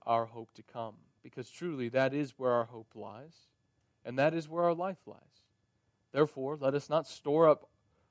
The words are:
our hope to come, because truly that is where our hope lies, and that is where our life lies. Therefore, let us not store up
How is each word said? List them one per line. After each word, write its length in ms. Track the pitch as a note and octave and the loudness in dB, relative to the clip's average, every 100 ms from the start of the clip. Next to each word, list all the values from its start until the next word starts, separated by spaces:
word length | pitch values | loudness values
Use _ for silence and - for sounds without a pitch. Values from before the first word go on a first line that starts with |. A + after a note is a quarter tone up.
| - | 0
our 200 | A#2 A2+ | 0 0
hope 260 | A2+ A2+ - | -8 -16 -20
to 80 | |
come, 320 | - B2 A2+ G#2 _ _ | -16 -12 -10 -12 _ _
because 280 | B2 C3+ A#2+ | -18 -14 -14
truly 380 | - F3 C#3+ A#2+ | -10 -8 -4 -2
that 260 | B2+ C3 | 2 2
is 200 | C#3 C#3+ - | 0 -4 -2
where 140 | B2+ | 2
our 140 | A#2+ A2+ | 2 0
hope 280 | A#2+ A2 A2+ | -6 -18 -14
lies, 520 | G2+ G#2+ D3+ - _ _ _ _ _ _ | -14 -14 -18 -20 _ _ _ _ _ _
and 160 | - B2+ | -6 0
that 140 | D3+ | 2
is 160 | E3 D3+ | 0 -4
where 160 | E3 F3 | 0 0
our 80 | |
life 340 | E3+ F#3 F#3 - | 0 -4 -8 -14
lies. 380 | - _ _ _ _ _ _ _ _ _ | -20 _ _ _ _ _ _ _ _ _
Therefore, 460 | C3+ D3 - C3+ D3+ | 0 0 0 -8 -2
let 180 | C3+ C#3+ | 0 0
us 140 | - | 0
not 180 | D3+ D3+ | -2 -2
store 400 | - C#3+ D3+ D#3+ | -6 0 6 6
up 220 | D3+ - _ _ _ _ | 6 2 _ _ _ _